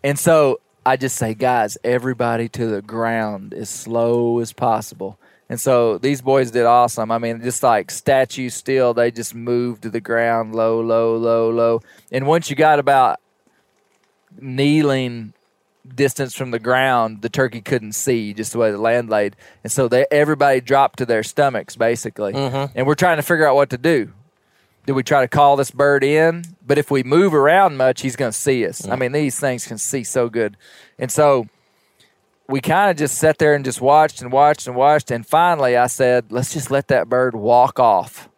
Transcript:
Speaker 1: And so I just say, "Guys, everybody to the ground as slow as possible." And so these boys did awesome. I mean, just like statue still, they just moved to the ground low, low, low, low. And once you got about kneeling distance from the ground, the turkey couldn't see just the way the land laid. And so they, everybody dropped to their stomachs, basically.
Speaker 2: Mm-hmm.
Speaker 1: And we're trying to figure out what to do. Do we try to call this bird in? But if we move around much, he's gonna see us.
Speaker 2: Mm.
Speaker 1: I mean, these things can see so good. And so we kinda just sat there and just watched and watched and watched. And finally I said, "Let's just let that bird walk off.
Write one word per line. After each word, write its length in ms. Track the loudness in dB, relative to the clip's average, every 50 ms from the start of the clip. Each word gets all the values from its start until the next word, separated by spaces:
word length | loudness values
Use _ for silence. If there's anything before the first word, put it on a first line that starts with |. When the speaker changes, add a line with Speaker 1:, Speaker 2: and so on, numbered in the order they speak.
Speaker 1:
And 160 | -2 -2 -4 0
so 400 | 2 4 4 4 4 2 0 -2 _ _ _ _ _
I 120 | 0 0
just 200 | 0 -2 -6 -4
say, 180 | -4 -4 -4 -4
"Guys, 440 | -2 0 0 2 0 0 -2 -4 -6 -4
everybody 640 | -2 -2 -2 -2 -4 -4 -4 -2 -2 -2 -4 -4 -6
to 180 | -6 -6 -4
the 160 | -4 -4 -6
ground 720 | -8 -10 -8 -6 -4 -2 -2 -4 -4 -4 -6 -10 -12 -14 -12
as 160 | -12 -12 -12
slow 720 | -12 -14 -10 -4 -2 0 0 2 0 0 0 0 0 -2
as 120 | -4 -6
possible." 680 | -6 -4 -2 -2 -2 -2 -4 -10 -14 -14 -14 -14 -14 _ _ _ _ _ _ _
And 120 | -10 -4
so 360 | 0 2 2 4 4 2 0 0
these 240 | -2 -2 -4 -2
boys 280 | 0 0 2 2 2 0
did 140 | 0 2 4
awesome. 460 | 4 6 4 4 2 0 -6 -4 -4
I 60 | -4 -4
mean, 220 | -2 -4 -6 -6
just 220 | -6 -8 -6 0
like 300 | 2 2 2 2 0 -4
statue 560 | -12 -6 _ 0 2 2 2 0 -4 -10 -10 -8
still, 460 | -10 -10 -6 -2 0 2 2 2 2
they 180 | 2 0 0
just 200 | -2 -6 -12 -12
moved 500 | -12 -10 -6 -4 -2 -2 -2 -4 -6 _ -12
to 60 | -8
the 100 | -8 -8
ground 560 | -4 -2 -2 0 0 0 0 -2 -4 -4 -2
low, 240 | -2 0 0 0 -2
low, 340 | 0 0 0 0 2 0 -2
low, 340 | -2 0 0 0 0 0 0
low. 320 | 0 0 2 2 0 -2 _ _ -20 _ _ _
And 160 | -6 -4 0
once 240 | 0 0 0 0 -4
you 60 | 0
got 240 | 2 4 4 4 2
about 400 | 2 2 4 4 4 2 0 -4 _ _ _ _ _ _ _ _ _ _ _ _ _ _ _ _ _ _ _ _ _ _ -20 -18
kneeling 920 | -14 -8 -4 0 2 2 4 4 4 2 2 0 -2 -4 -6 -8 -12 -14 -16 _ _ _ _ _ _ _ _ _ _ -18 -2
distance 400 | -2 -2 -2 0 -4 -8 -8 -8
from 160 | -10 -8 -6
the 80 | -6 -6
ground, 640 | -2 0 0 2 2 2 2 0 0 -2 -4 -8
the 60 | -10 -6
turkey 320 | -2 -2 -2 -2 -2 -10
couldn't 320 | -6 -4 -4 -4 -4 -6
see 420 | -10 -6 -4 -2 -2 -2 -4 -6 -8
just 180 | -8 -10 -8
the 60 | -2 0
way 120 | 0 0
the 80 | 0 0
land 300 | 0 0 0 0 -2 -2
laid. 280 | -2 -2 -2 -2 _ _ -20 -20 _ _
And 80 | -12 -6
so 180 | -2 -2 0 2
they, 180 | 2 2 2 2
everybody 500 | 2 2 2 2 2 2 2 2 2 0
dropped 380 | 0 2 2 2 2 2 _ -6
to 80 | -2
their 160 | -2 0 -2
stomachs, 540 | -2 -4 0 0 0 0 0 -4 -8 -8 -6
basically. 560 | -2 0 0 0 -2 -6 -12 _ -6 -6 -6
Speaker 2:
Mm-hmm. 400 | -4 -4 -6 -4 -4 -6 -6 -6 -6
Speaker 1:
And 100 | -4 0
we're 80 | 0 0
trying 220 | 2 2 0 0 0
to 40 |
figure 240 | -2 -2 0 2 4 4
out 60 | 4
what 160 | 4 2 0
to 80 | -2 -2
do. 340 | 0 0 0 0 -2 -4 -12 _ _ _ _ _ _ _ _ _ _ _ _ _ _
Do 100 | -4 -4
we 80 | -4
try 180 | 0 0 2 2
to 60 | 2 2
call 280 | 2 4 4 4 4
this 140 | 2 0 -4
bird 340 | -2 0 2 2 2 2 2
in? 400 | 2 2 2 2 2 0 -4 -12 -16 -20 _ _
But 140 | -2 0 0
if 120 | 0 0
we 120 | -2 -2
move 320 | 0 2 2 4 4 4 4
around 420 | 4 4 4 6 4 4 2 2
much, 260 | 0 0 0 0 0
he's 120 | -6 -8 -4
gonna 160 | -4 -6 -4
see 340 | -4 -4 -2 -2 0 0 -2
us. 160 | -4 -6 -8
Speaker 2:
Mm. 100 | -8 -6
Speaker 1:
I 40 | -4
mean, 160 | -4 -4 -4
these 260 | -2 -2 -2 -2 -4 -4
things 280 | -4 -4 -4 -6 -8
can 120 | -12 -10 -10
see 260 | -8 -6 -6 -6 -8
so 240 | -4 -2 -2 -2 -2
good. 280 | -2 -4 -4 -4 -6 _ _ -20 -20 -20 -20 _ _ -10
And 120 | -8 -4
so 380 | 0 2 4 4 4 2 0 -6 _ _ _ _ _ _ _ _ _ _ _ _ _ _ _ _ _ _ _ -6
we 120 | -6 -4
kinda 340 | -2 0 2 2 2 2 2
just 240 | 0 -2 -4 -2 2
sat 200 | 2 2 2 4
there 160 | 2 2 2
and 100 | 2 0
just 160 | -6 -6 -2
watched 420 | 2 4 6 6 4 4 0 -8
and 80 | -10 -2
watched 380 | 2 4 4 4 4 0 -4 -8
and 80 | -2
watched. 340 | 2 4 4 4 2 0 -4
And 160 | -8 -8 -4
finally 500 | 0 2 2 2 2 2 0 0 2 2
I 120 | 2 2 0
said, 380 | 0 0 2 2 2 2 0 _
"Let's 220 | -6 -6 -6 -4
just 180 | -6 -8 -6 -2
let 160 | -2 -2 0 0
that 200 | 0 0 0 0
bird 260 | 0 0 0 -2 -2
walk 460 | -2 0 2 4 4 4 2 2 2
off. 480 | 2 4 4 2 -2 -6 -16 -20 -20 _ _